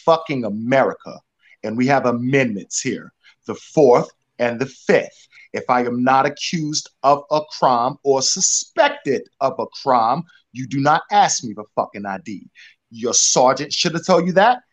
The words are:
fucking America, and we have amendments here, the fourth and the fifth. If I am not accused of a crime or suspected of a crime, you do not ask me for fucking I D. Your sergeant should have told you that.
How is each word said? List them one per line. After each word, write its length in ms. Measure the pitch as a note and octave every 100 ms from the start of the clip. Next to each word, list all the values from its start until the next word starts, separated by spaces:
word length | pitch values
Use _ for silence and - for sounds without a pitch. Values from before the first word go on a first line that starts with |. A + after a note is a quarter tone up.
fucking 400 | - D#3+ - C#3
America, 760 | A2 G#2 A#2 C3+ G#2 - - - _ _ _ _
and 140 | G#2+ A2+
we 100 | B2+
have 200 | C3+ B2
amendments 760 | A#2+ B2 C#3 A#2+ G2 F#2 -
here, 320 | C3 F2 D2+ _ _ _ -
the 80 |
fourth 560 | G#2 - D#3+ C#3 B2+ E3+ _ _ -
and 220 | A#2+ A#2
the 60 | A#2+
fifth. 640 | - - E3 - - _ _ -
If 180 | G#2+ -
I 140 | B2
am 180 | B2 A#2+
not 240 | B2+ C3+ C#3
accused 640 | C#3 - E3+ D3+ D3 - _
of 180 | C#3 C#3+ -
a 100 | D3+ G3+ -
crime 380 | C#3+ A#2+ B2 C#3+
or 180 | - C3+
suspected 1000 | - G3 F3+ - - - C#4+ - C#3+ B2 - -
of 180 | C3+ B2+
a 80 | A2 -
crime, 420 | C#3 B2 A2+ D3 - _ _
you 140 | A#2+ B2+
do 140 | C#3
not 220 | C#3+ D#3+ -
ask 340 | G#3 F3+ -
me 100 | A#2
for 100 | G2+ G#2 -
fucking 280 | G2 G#2+
I 140 | G2+ F#2+
D. 320 | G2+ F#2+ - _ - _ _
Your 240 | A2+ A#2
sergeant 580 | A#2 - D3+ B2+ C3+ D3
should 220 | - F3
have 100 | E3
told 220 | F3+ F3 F3
you 60 |
that. 280 | F3 A3 B3 -